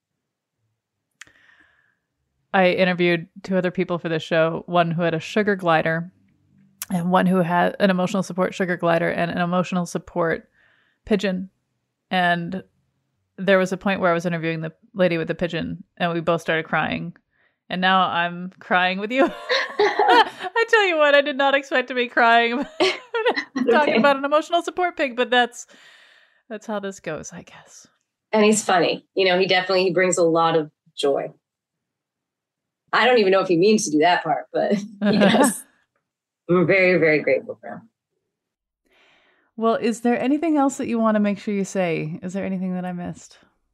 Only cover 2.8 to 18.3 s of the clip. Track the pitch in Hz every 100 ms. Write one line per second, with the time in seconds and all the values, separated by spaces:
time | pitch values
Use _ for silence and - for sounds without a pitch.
2.8 | 185 175 175 170 165 - - 185 180 -
3.8 | 175 170 170 160 - 165 160 165 - 175
4.8 | 165 165 170 160 - 220 208 196 175 160
5.8 | 160 165 175 - _ _ _ _ _ -
6.8 | - 185 175 185 185 185 165 175 180 -
7.8 | 196 180 180 196 180 180 185 - 180 175
8.8 | 170 165 170 - 170 175 175 180 175 180
9.8 | 175 175 - 175 165 - - _ _ _
10.8 | _ _ - 208 202 185 190 _ _ _
11.8 | _ _ - 185 175 175 170 185 - _
12.8 | _ _ _ _ _ - 190 190 185 190
13.8 | 208 190 185 170 175 170 160 160 160 -
14.8 | _ 190 180 165 165 165 175 165 - 170
15.8 | - - 175 170 165 165 - 160 156 160
16.8 | 156 156 170 - _ _ _ _ - 185
17.8 | 185 190 175 170 175